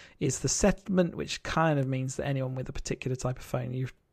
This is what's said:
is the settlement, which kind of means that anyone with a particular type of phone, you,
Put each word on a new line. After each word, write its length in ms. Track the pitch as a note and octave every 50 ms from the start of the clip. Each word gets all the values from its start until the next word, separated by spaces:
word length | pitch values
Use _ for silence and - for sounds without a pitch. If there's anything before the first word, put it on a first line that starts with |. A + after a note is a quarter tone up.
| - - - -
is 220 | D3+ C3+ - -
the 80 | - C3
settlement, 680 | - - - G3 F#3 - - G#3 F#3 F#3 F3 E3 -
which 280 | D3+ C#3+ - - -
kind 360 | - - - E3 E3 D#3+ D3 C#3
of 80 | C3
means 300 | C3 C3 C3 C3 C3 -
that 100 | - -
anyone 280 | C#3+ C#3 C3 B2+ C3 C3
with 140 | C3 B2+ -
a 20 |
particular 440 | - - - - - - - B2+ B2+
type 220 | - - B2 C3 -
of 60 | -
phone, 280 | - - B2+ B2 B2+
you, 140 | B2+ B2+ C3 - - _ _ _